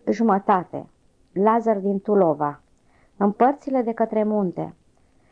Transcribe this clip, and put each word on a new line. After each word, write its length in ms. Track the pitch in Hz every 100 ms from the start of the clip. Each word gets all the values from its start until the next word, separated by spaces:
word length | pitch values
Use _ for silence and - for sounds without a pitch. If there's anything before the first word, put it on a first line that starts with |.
| -
Jumătate, 800 | 220 226 196 196 190 165 139 - _ _ _ _
Lazar 460 | 180 208 233 226 208
din 220 | 190 196
Tulova, 640 | 202 208 175 147 147 143 _ _ _ _ _ -
Împărțile 640 | 202 202 240 285 - 262
de 100 | 226
către 320 | 226 226 220
Munte, 500 | 214 214 185 - 165 - _ _ _ _ _